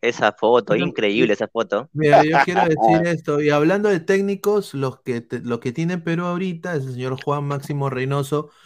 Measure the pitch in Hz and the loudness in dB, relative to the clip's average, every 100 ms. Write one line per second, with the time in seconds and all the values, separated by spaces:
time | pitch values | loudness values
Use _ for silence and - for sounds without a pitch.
0 | 117 120 110 - 110 120 107 107 - - | -2 2 0 2 4 4 4 0 0 0
1 | 107 104 123 104 107 - 113 101 160 147 | 0 2 2 2 -2 -4 -2 -4 -4 -2
2 | 151 147 151 156 135 180 170 156 113 - | 4 4 4 2 2 2 2 2 4 4
3 | 170 165 - 147 147 147 156 196 208 190 | 2 -2 -2 0 2 4 4 2 2 0
4 | - 196 196 196 202 208 196 139 135 123 | 0 0 0 -2 0 0 -2 -4 -4 -6
5 | - 120 117 123 120 117 127 120 165 180 | -6 -6 -6 -10 -4 -4 -4 -4 -4 -4
6 | 165 165 175 175 190 170 175 165 131 123 | -4 -4 -2 -4 -4 -6 -6 -4 -4 -6
7 | 131 131 - 147 143 143 139 143 139 127 | -6 -4 -2 -2 -2 -6 -6 -4 -4 -2
8 | 131 139 139 147 151 _ | -2 -2 -2 -4 -4 _